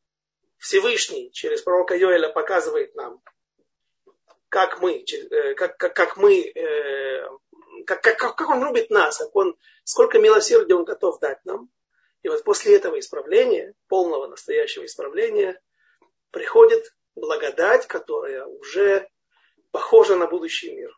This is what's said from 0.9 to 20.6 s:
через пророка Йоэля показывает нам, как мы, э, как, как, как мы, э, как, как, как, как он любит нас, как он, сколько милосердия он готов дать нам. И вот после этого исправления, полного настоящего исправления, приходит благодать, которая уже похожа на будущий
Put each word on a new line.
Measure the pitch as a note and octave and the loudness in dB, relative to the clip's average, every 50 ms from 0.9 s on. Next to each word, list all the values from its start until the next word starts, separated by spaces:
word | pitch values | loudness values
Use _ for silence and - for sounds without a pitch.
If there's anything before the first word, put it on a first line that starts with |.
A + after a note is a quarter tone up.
| A3+ - - - D3+ C3 B2 B2 | -2 -2 -4 -6 -8 -12 -14 -14
через | - - - - - - | -12 -10 -8 -6 -6 -6
пророка | - - F3+ F3+ F3+ F#3 F3+ | -4 -2 0 0 0 0 0
Йоэля | F3 F#3+ F#3 F3+ E3 D#3 D#3 | 0 2 2 2 2 0 -2
показывает | D#3 D#3+ D#3 F#3 F#3+ E3+ D3+ D#3 D3+ D3 - - - | -4 -4 -4 -2 -2 -2 -2 -2 -4 -4 -6 -6 -10
нам, | - - - - - _ _ _ _ _ _ _ _ _ _ _ _ _ _ _ _ _ _ _ _ _ _ _ _ _ - | -14 -16 -16 -16 -20 _ _ _ _ _ _ _ _ _ _ _ _ _ _ _ _ _ _ _ _ _ _ _ _ _ -4
как | - F#3+ F#3 - - F3+ | -2 0 0 0 -2 -4
мы, | F3+ F3+ D3+ - - | -4 -4 -4 -4 -8
э, | - - - - - D3+ D3+ C#3+ C#3 C#3 | -10 -10 -10 -8 -4 -4 -2 -2 -2 -4
как, | - F#3 F3+ - | -4 -6 -6 -6
как, | - F#3 F3 - | -4 -6 -4 -2
как | F#3+ F3 E3 - | -2 -2 -2 0
мы, | G3 G3+ G#3 G3 F3+ | 4 4 6 6 4
э, | E3 - - E3+ E3 D#3 D3+ D3+ D3 C#3 C3+ C#3 C3+ C3+ C3 C#3+ C#3 C#3 C3+ - _ _ _ _ _ _ F3+ - - | 2 -4 -8 -8 -6 -6 -4 -6 -6 -6 -6 -6 -6 -6 -8 -8 -10 -12 -16 -20 _ _ _ _ _ _ -20 -12 -8
как, | F#3+ F#3+ - | -8 -4 0
как, | - A3+ A3 | 0 0 0
как, | - B3+ A#3 - | 0 -2 -6 -6
как | - E4 D#4 | -6 -4 -2
он | C#4 B3 C4+ | -2 -2 -2
любит | D4 A#3+ A#3 A3+ - | -2 -2 -2 -2 0
нас, | G#3+ G3+ D#3+ D3+ - - | 2 2 2 0 -2 -6
как | - - - | -8 -4 -2
он, | - - F4 - _ _ _ _ _ _ | 0 0 0 -2 _ _ _ _ _ _
сколько | - - - - - - A3+ | -2 2 2 4 4 6 6
милосердия | G#3+ A3 A3 G3+ - - A#3+ A3+ G3+ - F3+ | 6 6 6 4 4 4 4 4 6 4 2
он | F3 E3+ | 2 0
готов | - G3+ - - F3 - - | -2 -6 -4 -2 -4 -2 -2
дать | D#3 C#3 C3+ - - | -4 -6 -6 -8 -12
нам. | F3+ F#3+ A3+ B3 - _ _ _ _ _ _ _ _ _ _ - | -12 -12 -12 -12 -16 _ _ _ _ _ _ _ _ _ _ -6
И | - | -6
вот | D#3 D3+ - | -4 -2 0
после | G#3 G3+ - - G#3 G3+ | -2 -2 0 4 6 6
этого | F#3+ - F3 D#3 - | 6 4 2 -6 -8
исправления, | - - - - - D3+ F#3 A#3 B3+ B3 F#3+ - - G3 - _ _ | -10 -10 -12 -12 -6 0 2 2 4 4 2 -2 -4 -8 -16 _ _
полного | - G3 F#3+ F3+ E3+ D3 C3+ C3+ | -2 0 0 0 0 -2 -6 -6
настоящего | C#3 C#3 - - - D3+ D3+ D3+ - - D#3 C#3+ | -10 -14 -14 -8 -4 -4 -2 -2 -4 -6 -12 -14
исправления, | - - - - C#3 D3+ F#3+ A3+ A3+ G#3+ G#3 G3 F#3 F#3 - _ _ _ _ _ _ _ _ _ _ _ _ _ _ | -14 -12 -12 -12 -10 -6 -4 -4 -2 0 -2 -2 -2 -4 -10 _ _ _ _ _ _ _ _ _ _ _ _ _ _
приходит | - - - - - A3+ A3+ A3+ A3+ A3+ - - _ _ _ _ - | -14 -12 -6 2 6 8 8 8 6 4 -2 -6 _ _ _ _ -18
благодать, | - A2+ A#2 D#3 D3+ D3+ C#3 - D#3+ F3 G#3 B3 - - | -12 -8 -6 -6 -4 -6 -4 -2 0 2 2 2 2 0
которая | - - D#3+ - - D3+ D3 D3 C#3 C3+ C3 C3+ | -2 -10 -10 -8 -8 -8 -8 -8 -8 -10 -12 -12
уже | C3 C3+ - - - - F#3+ G3+ G3 G3 G3 F#3+ - _ _ _ _ _ _ _ _ _ _ _ _ | -14 -18 -18 -16 -8 -2 0 0 2 0 0 -4 -8 _ _ _ _ _ _ _ _ _ _ _ _
похожа | - - - - A#3 A3 G3+ G3+ F#3+ | -10 -10 0 6 8 8 8 8 4
на | F3+ E3+ | 0 0
будущий | D#3 E3+ F3 E3 D#3+ - - | -4 -6 -8 -8 -8 -10 -10